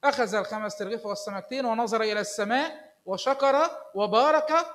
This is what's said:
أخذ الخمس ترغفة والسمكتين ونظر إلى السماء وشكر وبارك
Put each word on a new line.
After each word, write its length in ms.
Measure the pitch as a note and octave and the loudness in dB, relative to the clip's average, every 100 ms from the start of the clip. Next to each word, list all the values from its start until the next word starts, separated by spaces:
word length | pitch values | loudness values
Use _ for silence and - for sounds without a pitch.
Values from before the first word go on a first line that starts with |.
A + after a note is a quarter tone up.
أخذ 300 | C#4 C#4 A3+ | 2 2 0
الخمس 440 | G#3 F#3+ G#3+ G#3+ - | 0 -2 -6 -8 -8
ترغفة 300 | G3 A3+ G#3+ | -6 -6 -6
والسمكتين 560 | G3+ - G3 - C4 | -8 -8 -10 -8 -4
ونظر 380 | B3+ A3+ A#3 A3 | -2 0 0 0
إلى 180 | A3 G#3 | 0 -2
السماء 760 | G3+ - G#3 B3 D#4 - - _ - | -4 -4 0 0 0 -6 -20 _ -8
وشكر 640 | F#3 B3+ C4+ C#4 C4+ E4+ E4 - | -4 0 2 4 4 2 -2 -10
وبارك 580 | G3 G3+ G#3+ C4+ D#4 D4+ D#4+ E4 | -2 2 4 6 4 4 2 0